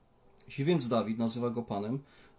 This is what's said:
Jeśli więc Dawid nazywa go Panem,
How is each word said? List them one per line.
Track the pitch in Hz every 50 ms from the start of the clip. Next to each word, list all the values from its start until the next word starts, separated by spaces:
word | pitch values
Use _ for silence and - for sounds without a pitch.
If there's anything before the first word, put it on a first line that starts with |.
| _ _ _ _ _ - - - -
Jeśli | - - 139 139
więc | 165 180 156 123
Dawid | 117 123 113 98 110 110
nazywa | 117 117 113 110 120 120 120
go | 113 120 113
Panem, | - 107 101 104 110 131 139 - - - - - - _